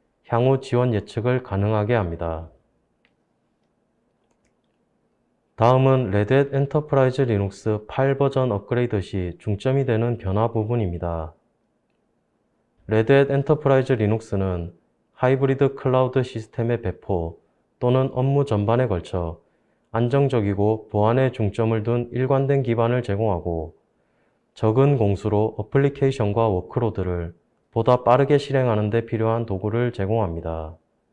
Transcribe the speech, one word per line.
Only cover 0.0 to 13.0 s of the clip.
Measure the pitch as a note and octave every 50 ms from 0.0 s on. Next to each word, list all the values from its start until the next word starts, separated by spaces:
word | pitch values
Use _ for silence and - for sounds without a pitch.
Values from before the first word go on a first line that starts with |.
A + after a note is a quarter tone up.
| _ _ _ _ _
향후 | - A#2+ A#2 B2 C3 C3+ C3
지원 | - - B2 B2 B2 B2+
예측을 | A2 G2+ - - - A#2 G#2+ B2 B2+ B2+ B2+
가능하게 | - G2+ G2 G2+ G#2+ A2 G#2+ G#2+ A2 B2
합니다. | A2+ F#2+ E2+ E2 D#2+ E2+ E2 D#2+ D#2 E2 - _ _ _ _ _ _ _ _ _ _ _ _ _ _ _ _ _ _ _ _ _ _ _ _ _ _ _ _ _ _ _ _ _ _ _ _ _ _ _ _ _ _ _ _ _ _ _ _ _ _ _ _ _ _ _ _ _ _ _ _ _
다음은 | - A2 A#2+ B2+ C3 C3 C3+ C3+ C3 B2 F#2+
레드햇 | G2 G2+ G#2 G2+ C3 C#3 C#3 C#3
엔터프라이즈 | C#3 C3+ C#3+ C#3+ - D3+ D3+ - C#3 C#3 C3 C3 B2 -
리눅스 | C3+ A#2+ G#2+ G2+ G2+ G2 - - - A2 G#2+ G#2+ -
팔 | - - - C3+ C#3 C3+ C3+
버전 | C#3 C3+ - C3+ C3 B2
업그레이드 | G#2 G2+ - - B2 B2 B2 A#2+ A2+ G2
시 | F#2 - - F#2+ F2+ F2 F2 -
중점이 | - A2+ G2+ G2 - C3 C3+ C#3 C3
되는 | B2 A2 A2 A#2 A#2+ A#2 A#2
변화 | - F#2+ F#2+ G#2+ A2+ A#2
부분입니다. | A2+ A2+ G#2+ G#2+ A#2+ A#2+ G#2 F2+ E2+ E2+ F2+ E2+ E2 E2 D#2+ D#2+ - _ _ _ _ _ _ _ _ _ _ _ _ _ _ _ _ _ _ _ _ _ _ _ _ _ _ _ _ _ - -
레드햇 | G#2+ A2